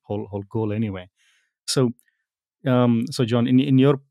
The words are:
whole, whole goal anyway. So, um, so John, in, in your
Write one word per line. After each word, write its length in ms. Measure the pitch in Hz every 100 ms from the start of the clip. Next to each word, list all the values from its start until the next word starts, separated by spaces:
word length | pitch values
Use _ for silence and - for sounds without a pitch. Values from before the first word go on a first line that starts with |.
whole, 240 | _ 104 107
whole 140 | 104 104
goal 220 | 113 110
anyway. 380 | 104 110 92 90 _ _ _ _ _ -
So, 240 | - 127 - _ _ _ _ _ _ 139
um, 380 | 123 123 117 120
so 140 | - 120
John, 200 | 120 120
in, 120 | 127
in 180 | 143 131
your 220 | 135 139 -